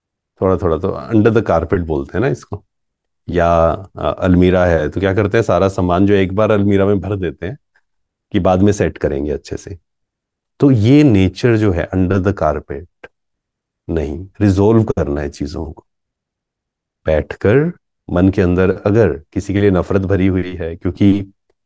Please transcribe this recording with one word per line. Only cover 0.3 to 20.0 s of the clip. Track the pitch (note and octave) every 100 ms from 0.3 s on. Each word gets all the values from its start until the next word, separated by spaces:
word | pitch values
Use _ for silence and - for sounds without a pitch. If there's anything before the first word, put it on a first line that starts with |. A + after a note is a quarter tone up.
| -
थोड़ा | F#2+ F2+
थोड़ा, | F2 D#2+
तो | F#2+
under | F2+ C#2 A2 A2
the | A2
carpet | - E2 E2+ F#2+
बोलते | E2 D2 C#2 F2
हैं |
ना | C3
इसको, | C#3+ - - _ _ _ _ _ _ -
या, | E2+ E2+ E2+ E2 E2 G2 -
अ, | E2 D#2+
अलमीरा | F#2 F2+ F2+ F2+ F2+
है, | E2 D2
तो | F2+
क्या | F#2+
करते | F#2+ G2 A2+
हैं, |
सारा | A2+ F2+ F#2+
सामान | F#2+ F2+ F2+ G2+
जो |
एक | G2+ F#2
बार | F#2+ G#2+
अलमीरा | G#2+ G2+ G2 G2
में | G2+
भर | F#2 G2+
देते | F2 C2+ C#3
हैं | D3 _ _ _ _ _ _ _
कि | G#2
बाद | F2+ F#2
में | G#2
सेट | F#2+ E2+ -
करेंगे | D2 C#2 D2
अच्छे | C#2 - -
से। | - F#2 _ _ _ _ _ _ _ -
तो | C#3+
ये | A#2+ A2 D3
नेचर | D3+ G2 F#2 - B2 A2
जो | G#2+
है | E2+ -
under | F#2+ F#2 G2
the | F#2+ F#2+
carpet | D#2 D2 - C#2+ - _ - _ _ _ _ _ _ _ -
नहीं, | E2 D2 D2 G2 -
रिजॉल्व | G#2 F#2+ G2+ A2+
करना | A2+ - D2 C#2+
है | D2
चीजों | - D2 D#2 D2+
को। | D2 - _ _ _ _ _ _ _ _ _ _ _ D2+
बैठकर | D#2 - - F#2+ B2+ E3 - _ _ -
मन | E2+ F#2+
के | G2
अंदर | F2+ F2+ F#2 - G#2
अगर | G#2+ G2
किसी | C#2+ - G2+ -
के | G2
लिए | G2+
नफरत | F2+ E2 G2